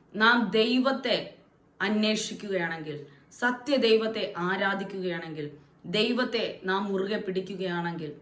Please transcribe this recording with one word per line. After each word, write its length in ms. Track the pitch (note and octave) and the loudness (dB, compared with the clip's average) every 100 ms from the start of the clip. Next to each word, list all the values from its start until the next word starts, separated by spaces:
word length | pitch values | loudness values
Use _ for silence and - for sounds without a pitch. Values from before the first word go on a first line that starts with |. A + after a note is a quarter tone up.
| _ G3 | _ 2
നാം 140 | A3+ A#3+ G#3 A3 | 6 6 4 4
ദൈവത്തെ 580 | A3+ B3+ B3+ C4+ A#3+ E3+ - - _ _ _ - | 4 4 2 0 0 -2 -4 -14 _ _ _ -4
അന്വേഷിക്കുകയാണെങ്കിൽ, 1160 | G3 G#3+ G#3+ G#3+ - - G#3 F#3+ E3+ E3 D#3 D3 - - _ - | 0 2 2 0 -4 -8 -4 -2 -2 -4 -8 -10 -12 -20 _ -2
സത്യദൈവത്തെ 840 | B3 B3 - C4+ A3+ A3 A3 A3 G3 E3+ F3+ | 0 0 0 2 6 4 4 -2 -4 -2 -2
ആരാധിക്കുകയാണെങ്കിൽ, 1000 | G3 G3 G3 G3 G3 F3+ E3+ E3+ D#3 D3 - - _ F3 G#3 | 0 0 0 -4 -4 -4 -4 -6 -8 -10 -12 -20 _ -2 2
ദൈവത്തെ 460 | A#3 A#3+ B3+ A#3 F3+ - F#3+ | 2 2 0 0 -4 -4 -2
നാം 120 | G3 G3+ | 0 0
മുറുകെ 280 | G3 G3 G#3 F#3+ | -2 0 -2 -2
പിടിക്കുകയാണെങ്കിൽ 840 | F#3 F#3 F#3+ F#3 F3 E3+ E3+ D3+ C#3+ | -4 -4 -4 -4 -2 -4 -4 -8 -10